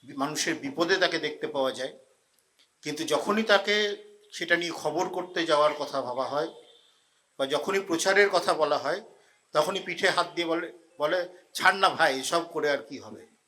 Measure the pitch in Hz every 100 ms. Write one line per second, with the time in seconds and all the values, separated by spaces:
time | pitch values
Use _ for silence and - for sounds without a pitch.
0 | 127 147 143 151 - 156 139 139 170 185
1 | 170 165 151 151 147 143 131 120 135 -
2 | _ _ _ _ _ _ _ _ 147 151
3 | 160 147 175 208 220 202 202 208 208 208
4 | - - _ - 170 170 170 160 151 151
5 | 185 185 - 175 160 151 151 147 139 139
6 | 123 123 123 139 165 - - _ _ _
7 | _ _ _ _ 135 143 170 196 190 165
8 | 190 190 202 185 190 156 147 147 127 185
9 | - - _ _ _ 151 156 190 185 170
10 | 190 156 175 - 170 165 - - _ _
11 | 147 180 175 - _ - 185 196 190 127
12 | 160 135 131 170 165 160 147 143 - 131
13 | 110 110 - _